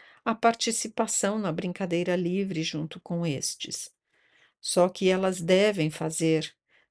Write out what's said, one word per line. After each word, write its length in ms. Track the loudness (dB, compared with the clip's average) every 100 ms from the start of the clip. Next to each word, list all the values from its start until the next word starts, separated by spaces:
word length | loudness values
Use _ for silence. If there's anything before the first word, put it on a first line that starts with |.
| -20 -8 -4
a 100 | 2
participação 1040 | 2 2 -2 -2 -4 -2 -2 0 0 0
na 140 | -2
brincadeira 640 | -2 -4 -4 -2 0 0 0
livre 440 | 0 -2 -2 -2
junto 380 | -4 -4 -6 -10
com 260 | -6 -2 -2
estes. 640 | -2 -4 -6 -10 -10 -12 _ _ _ _ _ _ _
Só 300 | -2 2 2
que 180 | 4 2
elas 320 | 4 0 0
devem 500 | 4 6 6 4 0
fazer, 640 | -2 -6 0 2 2 0 -10 _ _ _